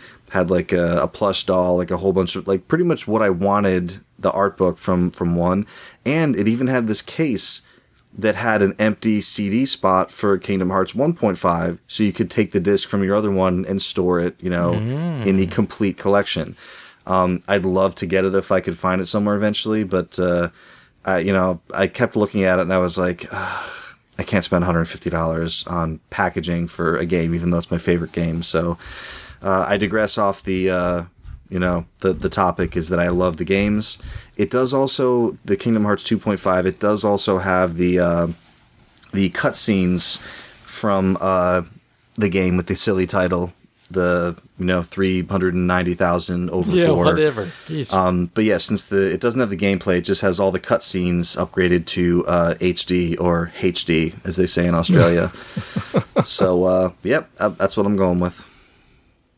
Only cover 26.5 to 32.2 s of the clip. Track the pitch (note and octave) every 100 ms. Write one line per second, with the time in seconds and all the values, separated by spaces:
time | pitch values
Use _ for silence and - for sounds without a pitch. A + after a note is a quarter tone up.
26.5 | E2+ E2+ - E2 D2+ E2+ F2 E2 E2+ F2
27.5 | E2+ - E2+ - E2+ E2 - E2+ E2 -
28.5 | D#2+ E2+ E2+ - - - - - - G2
29.5 | F#2+ F2 G2+ G2+ G#2+ G#2 - G2+ F#2+ G2
30.5 | F#2 F#2 F2+ F2+ F2 E2+ _ - - -
31.5 | F#2 F2+ E2+ E2+ - F#2+ D#2+